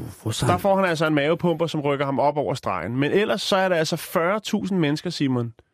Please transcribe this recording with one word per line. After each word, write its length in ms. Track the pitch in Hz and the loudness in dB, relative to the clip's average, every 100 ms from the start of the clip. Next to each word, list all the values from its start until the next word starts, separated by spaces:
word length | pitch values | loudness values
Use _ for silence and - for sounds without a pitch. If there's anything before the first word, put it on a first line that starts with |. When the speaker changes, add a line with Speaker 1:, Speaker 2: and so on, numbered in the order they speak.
| - | -12
Speaker 1:
Fusan. 380 | - 110 - 127 | -10 -8 -2 0
Speaker 2:
Der 80 | 180 | 2
får 200 | 196 196 | 2 2
han 80 | |
altså 220 | 185 156 156 | 2 2 2
en 80 | |
mavepumper, 520 | 151 143 170 175 160 165 | 2 2 2 0 0 -2
som 140 | 156 | -2
rykker 240 | 143 139 | 0 0
ham 140 | 139 131 | 0 2
op 180 | 143 147 | 2 2
over 180 | 104 | -2
stregen. 420 | 131 110 92 90 127 | -2 -2 -4 -2 -2
Men 160 | 139 | 0
ellers 300 | 165 214 220 | 2 0 -2
så 140 | - 196 | 0 0
er 120 | 190 | 2
der 80 | 165 | 0
altså 200 | 156 165 | 0 -4
fyrre 440 | - 185 170 214 | -4 -2 0 -2
tusind 380 | - 208 190 190 | -2 -4 0 0
mennesker, 320 | 147 151 180 | 2 0 -4
Simon, 420 | - 139 127 117 - _ | -2 0 0 -4 -8 _